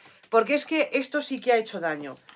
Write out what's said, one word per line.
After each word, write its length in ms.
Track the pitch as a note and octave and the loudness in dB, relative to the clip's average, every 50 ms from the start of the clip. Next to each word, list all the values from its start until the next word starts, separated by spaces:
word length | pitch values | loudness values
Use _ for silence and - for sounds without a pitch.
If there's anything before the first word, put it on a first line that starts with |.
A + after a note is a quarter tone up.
| - - - _ _ _ | -20 -20 -20 _ _ _
Porque 260 | - A3+ G#3+ A3+ D4 | 4 4 4 4 2
es 120 | C#4+ - | 0 0
que 240 | - D#4+ D#4 - - | 0 0 0 0 0
esto 300 | - C#4 C4 - - D4 | 0 -2 -2 -2 -4 -4
sí 180 | D4 - C4+ - | -4 -4 -6 -2
que 120 | - B3+ | 2 2
ha 40 | A#3+ | 2
hecho 240 | A3+ A3 - G#3 F3+ | 2 2 -2 -6 -6
daño. 340 | E3+ D#3+ D3+ D3 D3 C#3 B2 - _ - - | -4 -4 -4 -6 -8 -12 -14 -16 _ -20 -20